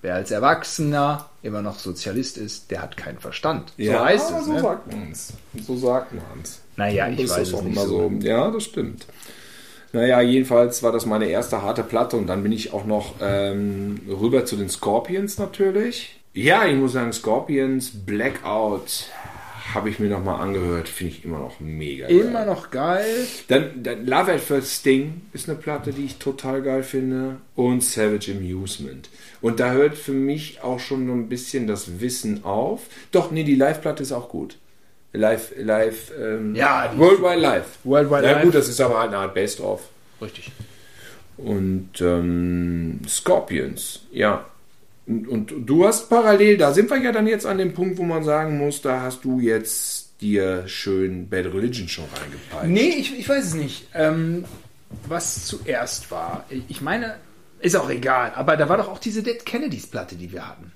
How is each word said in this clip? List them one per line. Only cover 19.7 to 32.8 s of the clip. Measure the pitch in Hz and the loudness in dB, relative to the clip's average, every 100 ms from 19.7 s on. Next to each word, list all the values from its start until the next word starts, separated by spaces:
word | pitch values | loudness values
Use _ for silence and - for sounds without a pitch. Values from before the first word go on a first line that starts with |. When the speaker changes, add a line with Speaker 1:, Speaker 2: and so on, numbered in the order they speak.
Speaker 2:
habe | 104 104 | -4 -4
ich | - | -2
mir | 104 | 0
nochmal | 98 92 82 | 0 -2 -2
angehört, | 95 98 87 85 82 | -2 -2 0 -2 -4
finde | - 87 | -6 -8
ich | 76 85 | -8 -8
immer | 78 | -8
noch | 64 - | -8 -10
mega | 78 78 73 67 - | -10 -8 -8 -8 4
Speaker 1:
Immer | 175 233 233 | 6 6 0
Speaker 2:
geil. | 208 | -2
Speaker 1:
noch | 180 - | -4 -4
geil. | 127 156 185 220 233 247 - - | -4 0 0 0 -2 -4 -10 2
Speaker 2:
Dann, | 139 156 127 | 2 2 -6
dann | 120 117 123 | -8 -4 2
Love | 139 185 | 2 4
at | 156 | 0
First | - 139 131 - | 2 0 0 0
Sting | 135 135 147 170 - | 4 4 2 -8 -12
ist | - - | -12 -8
eine | 151 | -6
Platte, | - 147 143 | -4 -6 -6
die | 139 139 | -6 -8
ich | - | -4
total | 135 135 131 135 | -6 -4 -4 -2
geil | 135 131 | 0 -2
finde. | 131 135 131 131 131 131 - - | 0 -2 0 -2 -4 -8 -10 0
Und | 123 123 | 2 2
Savage | 123 113 107 107 104 | 0 2 2 2 -2
Amusement. | 98 90 92 95 - 69 65 - - - - | -6 -4 -6 -6 -8 -12 -14 -20 -20 -20 -4
Und | 117 113 | -2 2
da | 123 | 2
hört | 131 147 151 | 4 4 2
für | - | -4
mich | 135 135 151 151 - | 0 0 -2 -6 -8
auch | 123 123 | -4 -4
schon | - 135 127 | -4 -4 -2
so | |
ein | 123 113 | -2 -2
bisschen | 123 - 135 113 | -6 -4 -4 -2
das | 101 90 87 | -4 -6 -6
Wissen | 123 123 110 104 - | -4 -2 -4 -4 -2
auf. | 101 139 220 | 0 0 -4